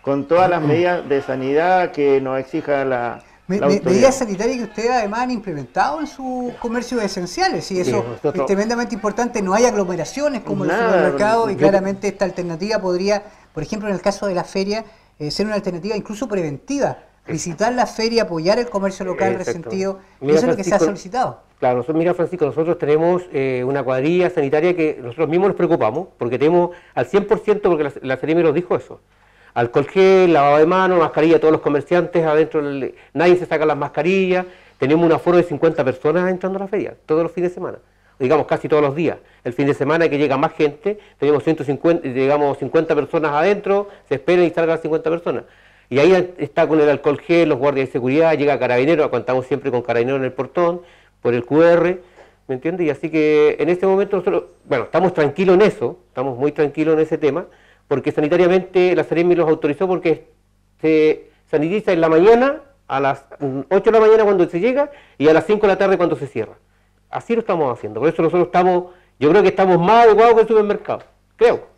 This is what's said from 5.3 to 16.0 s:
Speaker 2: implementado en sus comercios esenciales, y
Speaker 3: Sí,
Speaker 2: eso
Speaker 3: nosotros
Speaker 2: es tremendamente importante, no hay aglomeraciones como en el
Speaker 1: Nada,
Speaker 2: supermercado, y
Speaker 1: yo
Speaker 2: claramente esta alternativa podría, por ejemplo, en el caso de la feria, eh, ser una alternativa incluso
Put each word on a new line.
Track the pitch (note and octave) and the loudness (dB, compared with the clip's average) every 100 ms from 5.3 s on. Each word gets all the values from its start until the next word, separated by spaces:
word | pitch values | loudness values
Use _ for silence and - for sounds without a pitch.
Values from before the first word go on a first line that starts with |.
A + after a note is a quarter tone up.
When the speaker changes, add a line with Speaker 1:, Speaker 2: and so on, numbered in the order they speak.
Speaker 2:
implementado | A#3+ G3 D3+ B2+ F3+ A#3+ D4+ | -6 -8 -10 -6 -2 -2 -4
en | D4 | -10
sus | - C4 B3+ B3 A#3+ | -10 -10 -8 -8 -8
comercios | A#3+ A#3+ A3+ B3 | -6 -6 -6 -4
esenciales, | G3+ G3 F3 - F#4+ G#3 - | -4 -6 -8 -4 -2 -4 -6
y | F#3 | -4
Speaker 3:
Sí, | |
Speaker 2:
eso | D3+ A#2 A#2+ | -2 -2 -4
Speaker 3:
nosotros | A2+ D3+ C#3+ | -6 -6 -4
Speaker 2:
es | |
tremendamente | C3+ G3 A3 A#3+ A#3+ | -2 -2 -2 -4 -6
importante, | A3 G#3 - A#3+ A#3+ | -6 -6 -4 -4 -4
no | F#3+ | -2
hay | G3+ | 0
aglomeraciones | A#3+ G#3 F3+ F3 D3+ - D4 B3 | 0 0 -4 -6 -8 -6 -6 -6
como | D#3 D3 D3+ | -6 -4 -2
en | |
el | F#3+ | -2
Speaker 1:
Nada, | A#3 | 0
Speaker 2:
supermercado, | F#3 D3 C#3 G#3 A#3 A3+ | 2 0 0 0 0 -2
y | |
Speaker 1:
yo | - | 0
Speaker 2:
claramente | D3+ G3 F#3+ G3 G3+ | 2 2 -2 -6 -8
esta | F#3+ F#3 | -4 -6
alternativa | F3+ F3 D#3+ G3+ G#3+ | -6 -8 -8 -6 -4
podría, | F#3 F3+ G3 G#3 - - _ | -2 -2 -2 -4 -6 -20 _
por | - | -12
ejemplo, | D3+ G#3+ G#3 | -8 -8 -6
en | |
el | F#3 | -4
caso | G3+ G3 G3+ | -4 -4 -4
de | |
la | F3 | -4
feria, | E3 G3 G3 G#3+ A3 _ _ _ | -6 -6 -4 -6 -8 _ _ _
eh, | D3 | -8
ser | C#3+ G#3+ | -4 -4
una | |
alternativa | G#3 F#3+ F3 F#3+ | -4 -6 -8 -8
incluso | G#3 | -8